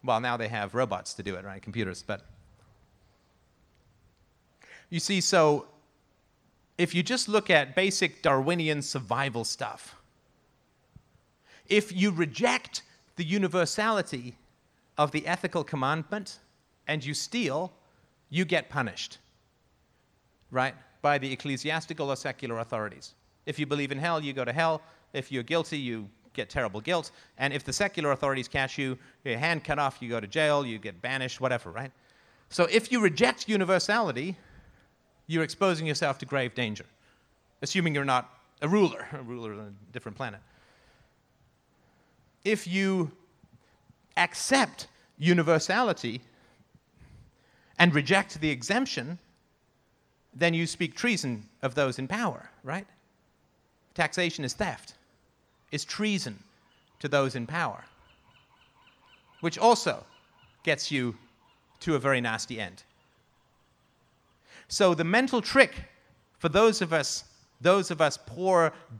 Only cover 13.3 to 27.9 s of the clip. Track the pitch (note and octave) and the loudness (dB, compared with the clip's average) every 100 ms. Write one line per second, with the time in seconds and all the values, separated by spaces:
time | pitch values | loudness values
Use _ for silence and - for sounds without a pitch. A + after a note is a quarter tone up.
13.3 | G3+ F#3 F3+ E3 - G#3+ G#3+ E3+ C3 A#2+ | 0 0 0 0 0 0 0 -2 -6 -10
14.3 | - _ _ _ _ _ - D3 D3+ D3+ | -16 _ _ _ _ _ 0 0 0 -2
15.3 | F3+ - E3+ C3+ D3 C3 D#3 D3+ G#3+ F#3+ | -4 -2 -2 -2 -2 0 0 -2 -8 -8
16.3 | - _ _ _ _ - D#3 C3 D3 - | -16 _ _ _ _ -6 -4 -4 -6 -4
17.3 | A#3+ F#3+ C#3 F3+ _ _ _ _ _ _ | -2 -2 -2 -6 _ _ _ _ _ _
18.3 | D3 F3 E3+ - D3 A#2 F#2 - - _ | -2 0 0 0 -4 -4 -6 -12 -14 _
19.3 | _ _ _ _ _ _ _ _ _ _ | _ _ _ _ _ _ _ _ _ _
20.3 | _ _ C3 C3 - - _ D3 C#3+ C3 | _ _ -2 -2 -2 -20 _ 2 2 0
21.3 | C3 C#3+ C3 D3+ D#3+ - D#3+ C#3 C3+ C#3+ | -6 -4 -4 -2 -4 -6 -6 -4 -4 -4
22.3 | B2+ C3 A2+ A#2 A#2 G#2+ A#2+ - _ _ | -8 -6 -6 -4 -4 -6 -8 -20 _ _
23.3 | _ - D3 D3 D3 C#3 C#3 E3 E3 D3 | _ -10 -6 -2 -2 -2 -2 -2 -2 -4
24.3 | C3+ A#2+ B2+ D#3+ D#3 - _ _ - C3 | -6 -4 0 0 0 -6 _ _ -10 -6
25.3 | C3+ A#2 E3 D#3 D3+ B2+ A2+ G#2 _ _ | -6 -2 -2 -2 -6 -6 -8 -10 _ _
26.3 | - A2 C#3+ A#2 G2+ G#2+ F3 D3+ - - | -10 -6 -2 -4 -4 -2 -4 -4 -16 -20
27.3 | - C3+ C#3+ - B2+ G3+ | -4 -2 -2 -6 -2 -2